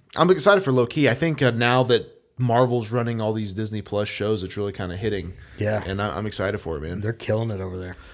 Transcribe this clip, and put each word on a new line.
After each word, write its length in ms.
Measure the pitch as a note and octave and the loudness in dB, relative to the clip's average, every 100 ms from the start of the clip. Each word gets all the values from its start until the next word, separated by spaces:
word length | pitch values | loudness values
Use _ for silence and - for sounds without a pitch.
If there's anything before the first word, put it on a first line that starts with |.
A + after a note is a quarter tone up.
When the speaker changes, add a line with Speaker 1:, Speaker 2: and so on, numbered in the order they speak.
| _ - | _ 2
Speaker 1:
I'm 140 | E3+ | 4
excited 320 | F#3 G#3 G3+ | 6 6 6
for 100 | C#3+ | 4
Loki. 360 | B2+ A#2 D#3 C3 | 2 2 2 2
I 60 | |
think, 280 | C3+ E3 D3+ | 4 0 2
uh, 80 | C3 | 2
now 320 | A#2 A#2+ B2+ | 2 2 4
that 220 | B2 A#2 - - _ - | 4 2 0 -18 _ -4
Marvel's 520 | B2 A#2 B2 A#2+ G#2+ | 2 4 4 2 -2
running 300 | A#2+ A#2 A2+ | -2 -2 -2
all 120 | A2 | -2
these 220 | A2 G#2 | -2 -4
Disney 280 | F#2+ G#2+ G#2+ | -6 -6 -6
Plus 260 | - G#2 G#2 | -4 -2 -2
shows, 340 | - G#2 G#2+ | -2 -2 -2
it's 140 | F#2 G#2 | -4 -6
really 160 | G2+ | -6
kinda 240 | F#2+ F#2 F#2+ | -6 -8 -4
hitting. 380 | G#2+ G2 E2+ - - - | -4 -4 -6 -12 -14 -4
Speaker 2:
Yeah. 240 | G#2 G#2+ F#2+ | -2 -2 -4
Speaker 1:
And 140 | G2 | -4
I, 140 | G#2 D2+ | -4 -4
I'm 100 | G#2+ | -4
excited 320 | - G2 G#2 | -4 -2 -4
for 180 | D#2+ D#2 | -6 -8
it, 40 | |
man. 200 | D#2 F#2 | -6 -6
Speaker 2:
They're 120 | G#2 | -6
killing 380 | A2+ - A2 A#2 | -6 -2 -2 -2
it 100 | G2 | -6
over 180 | F#2 F#2 | -8 -8
there. 180 | F2+ - - | -10 -14 -20